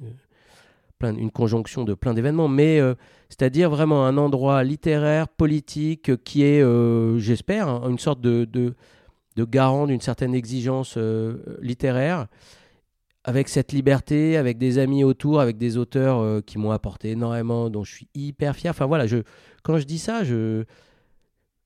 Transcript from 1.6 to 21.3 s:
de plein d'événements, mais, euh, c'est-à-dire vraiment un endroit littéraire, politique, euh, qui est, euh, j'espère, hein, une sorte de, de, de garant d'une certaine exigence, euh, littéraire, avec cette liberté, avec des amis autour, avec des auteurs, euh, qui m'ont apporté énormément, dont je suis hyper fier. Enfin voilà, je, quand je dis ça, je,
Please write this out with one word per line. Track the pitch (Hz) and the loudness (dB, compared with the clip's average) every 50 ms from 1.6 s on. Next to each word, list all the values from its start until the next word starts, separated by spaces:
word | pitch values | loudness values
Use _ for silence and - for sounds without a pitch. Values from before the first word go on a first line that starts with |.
| 107 - - 131 120 | -4 -4 -8 -6 -4
de | 104 98 | -4 -4
plein | - - 127 113 | -4 -4 -4 -2
d'événements, | 113 120 147 156 165 160 | 0 0 0 0 0 0
mais, | 147 135 139 151 160 160 151 | 2 4 4 4 4 4 4
euh, | 135 127 127 - _ _ _ _ _ - | 4 2 0 -2 _ _ _ _ _ -14
c'est-à-dire | - - 135 131 131 160 180 160 | -4 -2 0 0 2 2 2 2
vraiment | 147 143 160 156 151 139 131 | 2 2 2 2 4 4 4
un | 131 135 | 2 2
endroit | 143 147 143 135 127 135 139 139 135 127 | 2 2 2 2 0 2 2 2 2 2
littéraire, | 135 151 - - 160 151 147 151 151 151 156 156 | 0 -2 -2 -2 0 0 2 2 2 2 0 0
politique, | - _ - 160 151 151 151 - - - 147 151 156 160 156 - - | -2 _ 0 2 2 2 0 -2 -6 -6 -4 -4 -4 -4 -4 -2 -2
euh, | 127 | -2
qui | - - - - 143 143 | -2 -2 -2 0 4 4
est, | 143 147 147 139 | 6 6 6 6
euh, | 120 120 120 120 117 117 117 113 113 113 117 | 6 6 4 4 4 4 2 2 2 2 0
j'espère, | 101 113 120 - - - 196 220 196 143 | 2 0 0 0 -2 -2 -2 -2 -2 -2
hein, | 123 120 123 127 | -4 -4 -4 -4
une | 123 120 | -4 -2
sorte | - 156 139 123 | -2 -2 -2 0
de, | 120 120 117 120 120 | 0 2 2 2 0
de, | 113 110 123 123 123 123 - _ _ _ _ _ _ _ _ _ _ - | -2 -2 -2 -2 -2 -4 -8 _ _ _ _ _ _ _ _ _ _ -4
de | 113 117 | -4 -2
garant | 117 117 135 131 131 135 143 147 143 | 0 2 2 2 4 2 2 0 0
d'une | 131 113 | -2 -2
certaine | - 135 117 - 135 123 127 | -2 -4 -4 -2 -2 -2 -2
exigence, | 127 117 113 127 127 117 131 131 131 131 - - | -2 -4 -4 -6 -4 -2 -2 -2 -2 -4 -6 -4
euh, | 117 110 110 110 110 110 113 117 - - - - - | -4 -2 -2 -2 -2 -4 -4 -6 -8 -12 -14 -14 -10
littéraire, | - 120 123 - - 131 123 127 135 160 180 165 110 - _ _ _ - - - _ _ _ _ _ _ _ _ _ _ _ _ - | -8 -8 -6 -2 -2 0 0 0 0 -2 -2 -4 -6 -10 _ _ _ -20 -20 -20 _ _ _ _ _ _ _ _ _ _ _ _ -6
avec | 127 120 135 135 - | -2 -2 -2 0 0
cette | - 139 - - | 0 -2 -2 -2
liberté, | 147 139 131 139 139 127 - - 151 147 156 160 160 | -2 0 2 2 2 2 2 0 0 0 2 2 2
avec | 156 135 123 117 113 | 2 0 0 -2 0
des | 127 127 123 135 | 0 0 2 2
amis | 135 131 139 139 139 | 2 2 2 4 4
autour, | 135 131 - - 143 151 147 | 4 2 2 0 0 2 2
avec | 131 117 110 | 2 2 0
des | 107 120 120 110 | -2 -2 -2 -2
auteurs, | 123 120 - - 135 131 135 131 117 | -2 -4 -2 0 0 2 2 2 2
euh, | 110 107 107 107 | 0 0 -2 -2
qui | 101 - - 107 | -4 -6 -6 -4
m'ont | 107 107 110 | -2 -2 -2
apporté | 107 - 104 92 - - 110 | -2 -4 -8 -10 -10 -8 -6
énormément, | 113 117 117 117 117 117 113 117 117 117 117 113 | -4 -4 -4 -4 -4 -4 -4 -2 -2 -2 -2 -2
dont | 104 104 98 | -4 -6 -8
je | - - | -10 -12
suis | - - - - | -18 -20 -16 -12
hyper | 143 143 143 139 - 151 143 135 | -10 -10 -10 -6 -4 -4 -4 -4
fier. | - - 170 | -4 -6 -6
Enfin | 156 - 139 | -4 -2 -2
voilà, | 135 165 156 123 | 0 0 0 0
je, | 107 120 117 107 - - - - _ _ _ - | 0 0 -2 -4 -6 -12 -20 -20 _ _ _ -4
quand | - 160 160 | -2 0 0
je | 139 | 0
dis | 139 165 160 | -2 -6 -8
ça, | - 220 226 233 190 | -6 -6 -4 -4 -2
je, | 127 120 113 110 110 110 113 113 - _ _ _ _ _ _ _ _ _ _ _ _ | -2 -2 -2 -2 -2 -2 -4 -6 -8 _ _ _ _ _ _ _ _ _ _ _ _